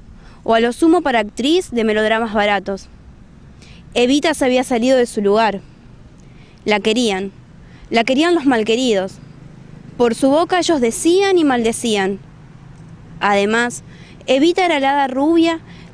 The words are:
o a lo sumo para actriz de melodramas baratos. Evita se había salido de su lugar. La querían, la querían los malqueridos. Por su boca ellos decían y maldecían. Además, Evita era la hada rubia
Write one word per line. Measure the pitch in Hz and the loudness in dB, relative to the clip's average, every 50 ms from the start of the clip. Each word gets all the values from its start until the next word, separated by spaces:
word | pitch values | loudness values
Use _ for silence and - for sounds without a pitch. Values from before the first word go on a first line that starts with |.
| - - - - - - - - - | -16 -20 -20 -20 -20 -20 -20 -8 -2
o | - 226 | 0 2
a | 226 | 2
lo | 226 240 240 | 2 0 0
sumo | - 240 233 226 359 | 2 2 4 4 4
para | 320 285 254 233 | 2 0 0 0
actriz | 214 208 - - - 285 320 359 370 - | -2 -2 -4 -4 -2 0 0 0 -2 -2
de | - 240 220 | -4 -2 0
melodramas | 220 214 214 214 214 220 220 233 220 208 | 0 0 0 0 0 0 0 -2 -2 -2
baratos. | 220 208 208 202 196 190 - 196 190 - - - - - - - - - - - - - - - - - - - - - - - | 0 0 2 0 0 -2 -4 -8 -8 -10 -16 -20 -20 -20 -20 -20 -20 -20 -20 -20 -20 -20 -20 -20 -20 -20 -20 -20 -20 -18 -8 -2
Evita | 240 240 247 269 294 - 339 302 | 0 2 2 2 2 0 0 -2
se | - 294 | 0 0
había | 254 254 254 - | 0 0 0 0
salido | - 262 226 226 254 269 254 | -2 -2 0 2 2 2 2
de | 247 | 2
su | 240 - 220 | 0 -2 -2
lugar. | 208 196 202 220 226 214 190 190 - - - - - - - - - - - - - - - - - - - - - | 0 0 2 2 2 0 -2 -4 -10 -16 -20 -20 -20 -20 -20 -20 -20 -20 -20 -20 -20 -20 -20 -20 -20 -20 -20 -8 -4
La | 220 208 208 | -2 -2 0
querían, | 196 220 220 240 247 220 196 185 196 196 - - - - - - - - - - - - | 0 0 0 0 0 0 -2 -4 -6 -8 -10 -14 -20 -20 -20 -20 -20 -20 -20 -20 -10 -4
la | - 226 233 | -2 -2 0
querían | 220 262 247 311 349 349 | 0 0 0 2 2 2
los | 330 262 | 0 2
malqueridos. | 277 262 226 214 220 220 233 262 247 214 190 185 196 - - - - - - - - - - - - - - - - - - | 2 0 0 0 0 -2 0 0 0 0 0 -2 -4 -8 -14 -20 -20 -20 -20 -20 -20 -20 -20 -20 -20 -20 -20 -20 -12 -4 -2
Por | 247 240 226 | 0 0 0
su | - - 269 | 0 2 2
boca | 277 302 349 330 381 359 | 2 2 0 0 0 -2
ellos | 320 - 339 285 | 0 0 0 0
decían | 240 226 226 - - 330 349 381 403 392 381 349 | 0 -2 -2 0 0 2 2 2 2 2 2 2
y | 320 | 2
maldecían. | 285 262 240 226 226 226 - - 240 214 202 190 190 202 190 - - - - - - - - - - - - - - - - - - - - | 2 0 0 0 -2 -2 -2 -2 -2 -2 0 -2 -2 -4 -6 -10 -18 -20 -20 -20 -20 -20 -20 -20 -20 -20 -20 -20 -20 -20 -20 -20 -20 -10 -4
Además, | - 202 202 202 202 208 220 233 240 240 233 - - - - - - - - - - - | -2 0 0 2 0 0 0 0 -2 -2 -4 -10 -16 -18 -20 -20 -20 -20 -20 -10 -4 0
Evita | 262 269 277 339 349 - 370 | 0 2 2 2 2 2 0
era | 349 320 285 | 0 0 0
la | 269 269 | 0 0
hada | 277 285 277 269 | 0 0 0 -2
rubia | 254 262 277 311 339 339 330 330 330 320 - - - - - - | -2 0 0 2 2 2 2 2 0 -4 -8 -14 -20 -20 -20 -18